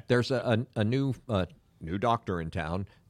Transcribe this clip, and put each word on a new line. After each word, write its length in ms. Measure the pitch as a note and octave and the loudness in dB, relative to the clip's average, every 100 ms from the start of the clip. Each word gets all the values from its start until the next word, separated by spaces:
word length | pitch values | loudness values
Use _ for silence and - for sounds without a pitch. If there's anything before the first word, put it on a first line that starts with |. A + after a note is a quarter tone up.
| - | 0
there's 240 | B2 A#2 | 2 2
a, 340 | B2+ A#2+ A2 B2+ - | 0 2 0 0 0
a, 40 | |
a 20 | |
new, 300 | G#2+ C3 C#3 A#2+ - | 0 2 0 -4 -2
uh, 180 | G#2 F2+ - _ - | 0 0 -6 _ -16
new 160 | D#2+ G2 | -6 -2
doctor 420 | A#2 A#2 - F2+ | 0 0 0 -4
in 80 | D#2+ | -4
town, 340 | F2+ D#2 F2+ F#2+ - _ | -4 -2 -4 -6 -12 _